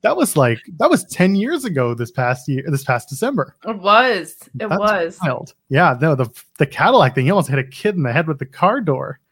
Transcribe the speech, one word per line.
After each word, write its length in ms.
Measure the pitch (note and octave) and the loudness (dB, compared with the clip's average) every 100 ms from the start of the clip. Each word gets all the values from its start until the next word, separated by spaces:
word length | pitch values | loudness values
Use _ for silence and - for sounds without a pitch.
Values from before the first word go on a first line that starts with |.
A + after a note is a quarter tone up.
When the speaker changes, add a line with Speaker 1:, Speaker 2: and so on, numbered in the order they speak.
Speaker 1:
That 160 | G#3+ E4+ | 0 0
was, 180 | D4 D#3 | 0 2
like, 240 | B2 A#2 - E3+ | 2 0 -6 -2
that 120 | E4+ | 2
was 140 | D4 - | 2 0
ten 300 | - F#3 G3 | 0 2 2
years 300 | A3+ E4 C4 | -2 -4 -4
ago 280 | D3 B2 | -2 -2
this 180 | A#2 A#2 | -2 -6
past 360 | - B2 B2+ - | -4 -2 -2 -4
year, 160 | C3+ C3+ | -6 -4
this 160 | C#3 | -6
past 260 | - B2 - | -2 -4 -4
December. 460 | C3+ A#3+ C4 C#3 _ G3+ | -6 -4 -2 -6 _ -10
Speaker 2:
It 120 | G#3 | -4
was. 580 | F#3+ G#3+ B3+ G3+ D#3+ - - C3 | 4 4 4 0 -4 -16 -18 -10
It 100 | G#3+ | -4
Speaker 1:
That's 100 | G3 | -2
Speaker 2:
was. 400 | G#3 G3+ E3 - | 0 0 -4 -4
Speaker 1:
wild. 320 | E3 B2+ - _ _ | -4 -4 -8 _ _
Yeah, 280 | C3+ F3 B2 | 2 4 4
no, 140 | D#3+ C3+ | 0 0
the, 120 | A#2+ - - _ | -2 -6 -20 _
the 80 | C#3+ | -2
Cadillac 500 | - F3+ B3 C3+ C#3 | 2 4 4 4 2
thing, 100 | C3 | 2
he 60 | |
almost 180 | G3 D3 | 2 0
hit 100 | C#3 | -2
a 40 | |
kid 320 | C3+ - G#3 F#3+ | -4 -4 -4 -2
in 80 | |
the 80 | C3 | -2
head 140 | A#2+ D#3+ | 0 -2
with 120 | C#3+ | -6
the 60 | C3+ | -8
car 360 | - F#3 B3+ | 0 0 0
door. 380 | F#3 C3+ C3+ C3+ _ | -2 -4 -4 -12 _